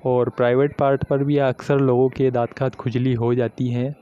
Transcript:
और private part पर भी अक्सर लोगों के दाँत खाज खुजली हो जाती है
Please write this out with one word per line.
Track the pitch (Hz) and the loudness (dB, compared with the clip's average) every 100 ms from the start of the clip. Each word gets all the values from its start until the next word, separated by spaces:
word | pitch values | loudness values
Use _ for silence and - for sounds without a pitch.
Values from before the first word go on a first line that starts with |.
| 131 | 0
और | 123 117 | 0 0
private | - 120 123 143 143 | 0 2 2 0 0
part | 139 139 | 0 0
पर | - 139 | 0 0
भी | 139 143 | 0 0
अक्सर | 135 123 - 139 | 0 -2 -2 0
लोगों | 135 123 131 | 2 2 2
के | - 131 | 2 0
दाँत | 120 117 | 0 -4
खाज | - 131 - | -2 -6 -4
खुजली | 127 123 131 | -6 -2 -2
हो | 120 117 123 | 0 0 0
जाती | 117 - 123 | -2 -4 -4
है | 123 131 147 | -2 -4 -8